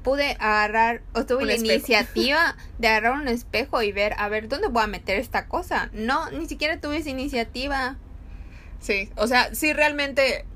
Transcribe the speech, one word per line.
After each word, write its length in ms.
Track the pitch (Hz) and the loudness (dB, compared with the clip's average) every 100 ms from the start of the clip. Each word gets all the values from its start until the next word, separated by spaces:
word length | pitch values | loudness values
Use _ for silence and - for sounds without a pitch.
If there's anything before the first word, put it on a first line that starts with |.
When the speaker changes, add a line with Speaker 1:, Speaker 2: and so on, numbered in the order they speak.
Speaker 1:
pude 360 | 247 285 285 240 | 2 2 2 0
agarrar, 600 | 214 214 214 220 226 233 - | 2 4 4 4 4 2 -4
o 120 | 233 226 | -4 0
tuve 160 | 254 | 0
Speaker 2:
Un 60 | 220 | 2
Speaker 1:
la 60 | 233 | 2
Speaker 2:
espejo. 180 | 220 | 4
Speaker 1:
iniciativa 800 | 226 - 214 202 220 240 302 330 - - | 2 4 4 4 0 2 4 2 0 -14
Speaker 2:
<laughs> 100 | - | 0
Speaker 1:
de 100 | 226 | 2
agarrar 320 | 220 226 277 | 4 2 0
un 80 | 277 | -2
espejo 540 | 233 - 214 277 277 | -4 -2 -4 0 0
y 100 | 208 | 0
ver, 220 | 196 208 - | 0 -2 0
a 120 | 208 | -2
ver, 180 | 214 220 | -2 -4
¿dónde 220 | 285 403 | -4 0
voy 140 | 233 | 2
a 40 | 214 | 0
meter 300 | 185 - 196 | -2 -2 -2
esta 300 | 247 202 - | 0 -4 -2
cosa? 420 | 294 349 285 165 | -6 -2 -2 -2
No, 380 | 208 220 294 311 | -4 0 0 -2
ni 140 | 277 311 | -6 -8
siquiera 320 | 294 302 339 | -2 -2 -2
tuve 180 | 302 302 | -4 -4
esa 120 | 302 | -4
iniciativa. 880 | 262 285 262 226 240 277 269 254 269 - - - - - - - - | -6 -4 -4 -4 -6 -4 -2 -4 -6 -16 -18 -16 -16 -16 -16 -16 -12
Speaker 2:
Sí, 300 | - 202 196 - | -2 -2 -2 -2
o 100 | 226 | 4
sea, 260 | 247 233 | 4 4
sí 200 | 220 302 | 2 0
realmente 720 | 294 302 294 277 277 269 202 - | 4 2 2 0 2 2 0 -6